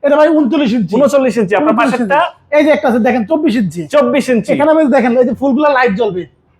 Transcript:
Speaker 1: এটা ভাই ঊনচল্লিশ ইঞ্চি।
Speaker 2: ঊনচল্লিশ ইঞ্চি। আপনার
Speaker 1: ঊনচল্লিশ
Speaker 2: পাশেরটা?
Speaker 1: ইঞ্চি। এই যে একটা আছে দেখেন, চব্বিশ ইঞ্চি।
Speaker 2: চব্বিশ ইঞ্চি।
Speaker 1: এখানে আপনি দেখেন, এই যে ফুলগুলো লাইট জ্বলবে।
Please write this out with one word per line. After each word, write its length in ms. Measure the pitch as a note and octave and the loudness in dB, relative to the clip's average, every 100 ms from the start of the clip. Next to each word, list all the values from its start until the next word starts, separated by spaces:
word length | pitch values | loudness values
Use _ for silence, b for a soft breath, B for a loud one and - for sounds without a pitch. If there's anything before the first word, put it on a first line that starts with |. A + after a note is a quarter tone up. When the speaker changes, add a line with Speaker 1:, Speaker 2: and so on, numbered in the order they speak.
Speaker 1:
এটা 140 | C#4+ D4 | 0 2
ভাই 120 | D4+ | 2
ঊনচল্লিশ 440 | D#4 C4 D4+ C4 | 2 0 0 0
ইঞ্চি। 220 | A#3+ E3+ A3+ | -2 -2 0
Speaker 2:
ঊনচল্লিশ 380 | C#4+ C#4 C4 A#3 | 2 2 0 -2
ইঞ্চি। 180 | F#3+ | -2
আপনার 180 | G3+ D4+ | 0 0
Speaker 1:
ঊনচল্লিশ 200 | A3+ C#4 | 0 0
Speaker 2:
পাশেরটা? 280 | B3 G#3+ D4 | 0 0 0
Speaker 1:
ইঞ্চি। 360 | E4+ - - D4 | -2 -6 -4 0
এই 60 | |
যে 60 | D#4 | 2
একটা 160 | C#4+ C4+ | 2 0
আছে 100 | A#3 | 0
দেখেন, 240 | A#3+ A#3+ | 0 -2
চব্বিশ 300 | G3+ D#4 D#4 A#3 | -2 -2 0 -2
ইঞ্চি। 260 | F#3 E3 D3+ | -4 -6 -4
Speaker 2:
চব্বিশ 380 | D4 A#3+ C4+ A#3+ | 0 0 0 0
ইঞ্চি। 220 | A#3 - | -2 -2
Speaker 1:
এখানে 180 | C4 D4+ | 0 2
আপনি 140 | D#4 | 2
দেখেন, 280 | D4 C4+ A#3+ B3 | 2 2 2 0
এই 80 | |
যে 100 | B3 | 0
ফুলগুলো 340 | A#3 C4+ B3+ D4+ | -2 -2 0 0
লাইট 240 | C4 B3 G3 | 0 0 -2
জ্বলবে। 260 | G#3+ F3+ E3 _ _ | -4 -6 -10 _ _